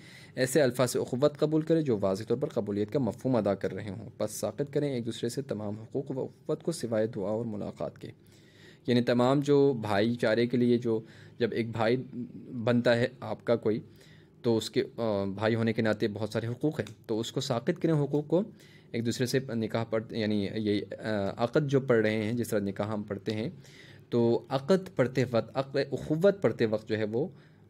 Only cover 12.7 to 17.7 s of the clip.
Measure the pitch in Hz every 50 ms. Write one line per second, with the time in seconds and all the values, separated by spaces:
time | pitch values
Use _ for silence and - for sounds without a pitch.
12.7 | 120 120 120 127 117 117 123 127 - - 120 110 107 - - - 120 113 - 113
13.7 | 104 135 - - - - - - - - - - _ - - 120 113 110 107 -
14.7 | - 127 - - - - 117 110 104 98 98 98 95 98 110 110 117 113 113 113
15.7 | 110 - 113 107 107 107 117 107 101 104 110 107 - 113 110 117 120 - - 151
16.7 | 156 - 101 - - - - - 113 107 117 - - 139 135 - 120 117 - -